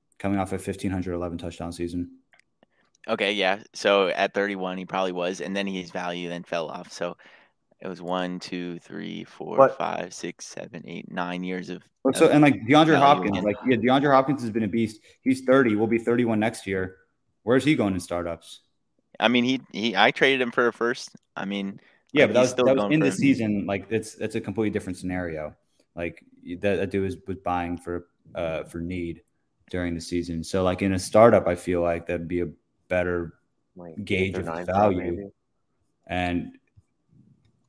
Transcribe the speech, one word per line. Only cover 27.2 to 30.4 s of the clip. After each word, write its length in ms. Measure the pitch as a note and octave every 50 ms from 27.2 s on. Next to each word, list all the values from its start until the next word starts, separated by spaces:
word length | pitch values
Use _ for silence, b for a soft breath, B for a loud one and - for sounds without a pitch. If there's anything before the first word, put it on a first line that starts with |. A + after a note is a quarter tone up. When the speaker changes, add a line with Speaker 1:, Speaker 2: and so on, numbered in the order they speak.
| - -
Speaker 1:
was 100 | F#2+ F2+
buying 400 | - F2 F2 F2+ F2 F2 F2 E2+
for, 300 | - F2 F2 E2+ - _ _ _ _ - -
uh, 280 | - F2 E2 D#2+ D2+ C#2+
for 160 | D#2 - E2+
need 420 | E2+ F2 F2+ F2+ F2 E2+ D#2+ D#2 - _ _ _ _ _ _ _ _ _
during 260 | - F2+ F2 F2 E2+
the 60 | E2+
season. 420 | D#2+ - F2 F2 E2+ E2+ E2+ E2